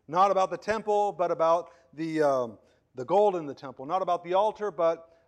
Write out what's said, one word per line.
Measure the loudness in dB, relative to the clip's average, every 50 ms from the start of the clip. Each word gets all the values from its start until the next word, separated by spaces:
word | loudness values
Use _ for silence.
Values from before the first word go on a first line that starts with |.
| _
Not | -4 0 2 4 4
about | 4 2 0 0
the | -2 -6
temple, | -4 -4 -4 -4 -2 -2 0 0 0 -2 -2
but | -2 -2 -2
about | 0 0 2 2 2 2 0 -4 -16 _ _ _ _
the, | -10 -8 -4 0 0 2
um, | 2 2 2 0 -4 -8 -14 _ _ _ _ _ _ _
the | -12 -6
gold | 0 2 4 4 4 2
in | 0 -4
the | -8 -12
temple. | -12 -14 -16 -14 -12 -8
Not | -4 -4 -2 0
about | 0 -2 -2 -2
the | -2 0
altar, | 0 0 0 -2 -4 -8 -8
but, | -4 0 0 0 0 -2 -6 -16 _ _ _